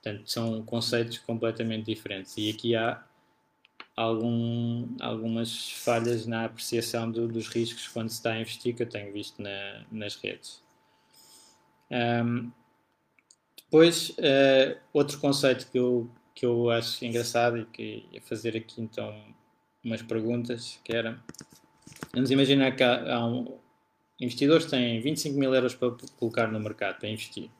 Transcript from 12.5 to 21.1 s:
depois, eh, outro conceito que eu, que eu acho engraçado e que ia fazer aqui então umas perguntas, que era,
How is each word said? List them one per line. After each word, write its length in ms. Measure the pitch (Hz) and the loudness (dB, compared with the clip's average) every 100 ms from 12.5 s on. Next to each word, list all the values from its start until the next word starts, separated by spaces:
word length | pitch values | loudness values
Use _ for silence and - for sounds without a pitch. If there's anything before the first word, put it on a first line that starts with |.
| - _ _ _ _ _ _ _ _ _ - | -14 _ _ _ _ _ _ _ _ _ -20
depois, 580 | _ 156 165 165 - - | _ 8 8 8 -4 -2
eh, 580 | 156 135 139 135 135 - _ | 2 6 8 8 6 2 _
outro 260 | 151 143 - | 2 2 2
conceito 500 | 147 139 139 127 - | 0 4 4 2 0
que 80 | 127 | 0
eu, 320 | 123 123 117 - _ | 2 2 -2 -12 _
que 100 | - | -4
eu 260 | 123 120 120 | 0 2 4
acho 340 | 117 117 - | 2 0 -6
engraçado 540 | 120 117 117 117 120 117 | -4 -2 0 2 2 2
e 60 | |
que 420 | 110 - 110 107 - | -6 -10 -10 -10 -14
ia 80 | - | -20
fazer 360 | - 110 117 110 | -10 -6 -4 -6
aqui 240 | 110 - | -8 -10
então 340 | 110 - 107 107 107 - _ _ _ _ | -10 -8 -10 -12 -20 -20 _ _ _ _
umas 180 | 117 110 | -6 -6
perguntas, 800 | - 117 110 120 120 117 - - | -4 -4 -2 -2 -2 -6 -8 -16
que 80 | - | -4
era, 280 | 113 113 | -2 -2